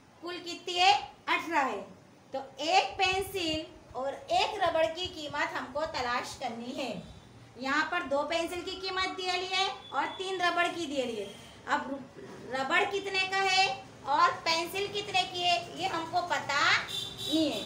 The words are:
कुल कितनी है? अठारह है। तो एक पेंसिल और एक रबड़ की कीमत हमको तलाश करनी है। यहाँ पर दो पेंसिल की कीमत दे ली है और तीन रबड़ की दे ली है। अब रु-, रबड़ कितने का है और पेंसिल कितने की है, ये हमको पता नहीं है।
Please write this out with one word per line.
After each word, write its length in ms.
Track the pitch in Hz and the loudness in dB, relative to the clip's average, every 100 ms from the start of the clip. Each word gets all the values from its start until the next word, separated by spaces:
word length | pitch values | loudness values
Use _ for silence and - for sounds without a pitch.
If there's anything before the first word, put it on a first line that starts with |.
| - - | -20 -14
कुल 140 | 330 359 | -10 -10
कितनी 340 | 349 339 370 349 | -8 -8 -4 4
है? 180 | 370 415 - - - | 6 6 2 -8 0
अठारह 380 | 339 320 320 254 | 0 2 2 2
है। 160 | 208 190 - - - - | -2 -8 -16 -20 -20 -10
तो 60 | 269 - - 311 | -8 -8 -4 4
एक 280 | 381 - - | 4 4 2
पेंसिल 680 | 370 381 392 381 320 311 330 - - 254 | 2 2 -2 -2 -2 -2 -6 -16 -12 -6
और 180 | 269 - - | -4 -6 0
एक 260 | 349 427 427 | 2 2 2
रबड़ 220 | 339 320 320 | 2 4 2
की 200 | 330 359 | 0 -6
कीमत 440 | 320 294 285 330 330 | -6 -6 -2 -2 -4
हमको 300 | 262 285 311 | -6 -4 -2
तलाश 440 | 302 247 254 - - | -2 0 -2 -4 -6
करनी 320 | 262 233 247 | -6 -6 -8
है। 180 | 285 254 180 - - - - - 233 | -6 -6 -6 -12 -18 -20 -20 -20 -8
यहाँ 240 | 262 294 311 | -2 0 0
पर 120 | 349 269 | -2 0
दो 140 | 277 294 | 0 2
पेंसिल 320 | 330 339 359 | 0 -2 -4
की 140 | 370 370 | -8 -6
कीमत 280 | 381 370 370 370 | -4 -2 -2 -2
दे 140 | 370 | -2
ली 160 | 359 370 | -2 0
है 180 | 381 381 - - | 0 0 -2 -4
और 120 | 262 - - | -2 -2 -4
तीन 240 | 381 381 | -4 0
रबड़ 260 | 349 339 349 | 2 2 0
की 160 | 330 311 | 0 -2
दे 160 | 277 | -2
ली 120 | 240 214 | -2 -4
है। 120 | 196 - - - 247 | -8 -12 -18 -16 -2
अब 200 | 285 262 | -2 0
रु-, 680 | 277 - - - - 226 262 | -8 -10 -16 -16 -14 -6 -4
रबड़ 280 | 269 349 403 | 2 4 4
कितने 320 | 403 392 381 381 | 0 0 0 2
का 140 | 381 | 2
है 240 | 392 381 381 - - - - | 4 6 4 0 -10 -12 2
और 240 | 294 349 359 | 6 6 4
पेंसिल 440 | 330 330 339 381 403 | 0 0 0 -2 -2
कितने 280 | 403 403 381 370 | -4 0 0 0
की 160 | 359 | 0
है, 380 | 349 339 - 269 | 2 2 0 -4
ये 80 | 370 | -2
हमको 340 | 330 330 349 349 | -2 0 -2 0
पता 320 | 277 - 285 339 427 | -2 0 4 4 4
नहीं 680 | - 359 - - - 311 294 | 2 -6 -6 -6 0 4 4
है। 120 | 214 | 0